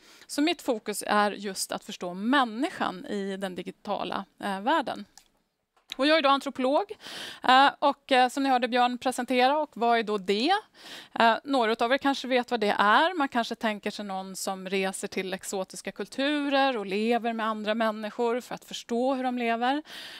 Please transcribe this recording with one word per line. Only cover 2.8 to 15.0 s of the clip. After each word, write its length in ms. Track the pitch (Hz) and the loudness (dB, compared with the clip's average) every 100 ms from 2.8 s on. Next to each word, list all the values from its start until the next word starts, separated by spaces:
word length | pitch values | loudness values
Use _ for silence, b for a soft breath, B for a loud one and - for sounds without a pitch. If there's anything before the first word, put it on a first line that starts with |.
| 226 185 - | -4 -4 -6
i 320 | 208 196 196 | -6 -4 -6
den 180 | 196 180 | -6 -8
digitala, 680 | 185 185 - 196 175 - 196 - | -10 -10 -6 -4 -4 -6 -8 -8
eh, 220 | 208 190 | -6 -4
världen. 440 | 208 320 247 - 202 - _ _ _ _ _ _ - - | 0 0 0 -6 -12 -20 _ _ _ _ _ _ -14 -2
Och 120 | 277 | 2
jag 100 | 311 | 4
är 40 | |
då 80 | 277 | 4
antropolog, 640 | 277 277 - 262 294 415 - B B B B | 2 0 -2 2 2 0 -8 B B B B
eh, 260 | - 262 277 - | 6 8 8 4
och, 320 | - 269 - | 0 0 2
eh, 180 | 254 254 | 4 4
som 140 | 285 | 2
ni 60 | 277 | 2
hörde 180 | 254 240 | 2 2
Björn 300 | 247 247 247 | 2 2 2
presentera, 600 | 262 254 247 254 254 302 | -4 -4 0 4 4 4
och 120 | 294 | 0
vad 260 | - 233 233 | 0 2 2
är 40 | |
då 140 | 208 208 | 2 -2
det? 340 | 180 202 262 392 - B B B B - | 0 0 2 0 -2 B B B B 2
Eh, 160 | 226 220 | 4 2
några 280 | - 269 220 | 0 0 2
utav 220 | 226 233 | 2 2
er 40 | 269 | 2
kanske 300 | 277 269 247 | 0 -2 0
vet 240 | 254 240 | 0 0
vad 80 | 240 | 0
det 160 | 208 - | 0 2
är. 360 | 202 226 320 | 6 6 4
Man 140 | 370 269 | 0 -2
kanske 280 | 247 226 233 | -2 -4 -2
tänker 360 | 226 208 208 | -4 -2 -6
sig 140 | - 208 | -6 -8
någon 300 | 190 190 190 | -8 -8 -8
som 340 | - 190 185 | -6 -6 -4
reser 380 | 196 190 196 | -2 -2 -4